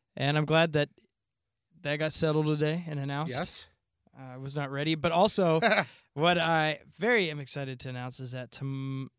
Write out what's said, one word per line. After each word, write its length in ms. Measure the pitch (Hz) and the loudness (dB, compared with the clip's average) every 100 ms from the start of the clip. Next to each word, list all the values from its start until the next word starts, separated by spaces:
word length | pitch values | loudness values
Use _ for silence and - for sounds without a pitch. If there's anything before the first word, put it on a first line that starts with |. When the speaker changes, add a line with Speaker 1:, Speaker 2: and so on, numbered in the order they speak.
| _ - | _ -4
Speaker 1:
And 220 | 135 151 | 0 0
I'm 80 | 147 | 2
glad 260 | 160 165 | 4 4
that 160 | 151 143 _ _ _ _ _ _ _ _ _ | 2 -2 _ _ _ _ _ _ _ _ _
that 140 | 143 147 | -6 -2
got 160 | 156 | 0
settled 340 | - 160 151 151 | 2 2 2 2
today 380 | 151 151 165 170 | 0 0 -2 -6
and 120 | 147 | -6
announced. 360 | 139 139 156 127 | -6 -6 -4 -4
Speaker 2:
Yes. 300 | 180 - - _ _ _ _ - | -4 -6 -10 _ _ _ _ -20
Speaker 1:
Uh, 160 | 131 | -16
I 20 | 127 | -14
was 180 | 135 143 | -8 -6
not 140 | 139 | -6
ready, 240 | 139 151 | -2 -2
but 180 | 156 170 | 0 2
also 480 | 165 208 - 175 160 220 202 156 | 4 4 4 4 4 4 2 0
Speaker 2:
<laughs> 260 | - _ | -8 _
Speaker 1:
what 240 | 139 170 175 | 0 2 4
I 400 | 165 160 156 151 - - | 2 2 2 -2 -10 -4
very 320 | 208 233 175 | 2 2 2
am 100 | 147 | -2
excited 400 | 135 147 135 127 | -4 -4 -6 -8
to 80 | 131 | -8
announce 320 | 123 127 127 | -8 -6 -8
is 120 | 127 | -8
that 200 | 127 123 | -10 -10
tom-, 580 | - 139 135 135 135 135 | -8 -6 -6 -6 -6 -10